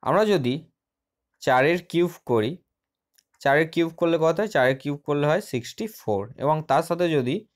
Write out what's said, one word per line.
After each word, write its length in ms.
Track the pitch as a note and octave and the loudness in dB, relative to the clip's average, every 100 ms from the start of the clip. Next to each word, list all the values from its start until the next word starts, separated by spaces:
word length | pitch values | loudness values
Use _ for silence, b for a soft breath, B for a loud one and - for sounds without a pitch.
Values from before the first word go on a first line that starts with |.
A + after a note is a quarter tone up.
আমরা 240 | - D#3+ G#3+ | 0 0 2
যদি 420 | G3 B2 C3+ - _ _ _ _ _ _ _ | 2 0 -4 -8 _ _ _ _ _ _ _
চারের 460 | - B2+ C#3 F3 E3+ | 0 2 4 0 -2
কিউব 260 | E3 F3 E3+ - | 0 0 -2 -2
করি, 320 | A#2+ G#2+ F3+ _ _ _ _ _ _ _ _ | 0 0 -6 _ _ _ _ _ _ _ _
চারের 300 | C#3+ C#3+ D#3+ | 0 2 0
কিউব 240 | E3 E3 E3 | 0 -2 0
করলে 200 | E3+ E3 | 0 2
কত 180 | D#3+ D#3+ | 2 0
হয়? 80 | G#3+ | -2
চারের 300 | E3 B2+ C3+ | 2 2 2
কিউব 200 | C#3+ C#3+ | -4 -8
করলে 300 | - D3 D3 | -4 -2 0
হয় 140 | E3 | 0
সিক্সটি 460 | G#3+ B2+ A#2+ - A3 | -2 -8 -8 -10 -10
ফোর, 460 | - - G2+ G#2 - | -10 -4 -4 -4 -6
এবং 260 | C#3 D#3 D#3 | -2 -2 0
তার 160 | C#3 | -2
সাথে 260 | E3 E3+ F3 | 0 -2 0
যদি 360 | D3+ B2 E3 - | 0 0 -4 -8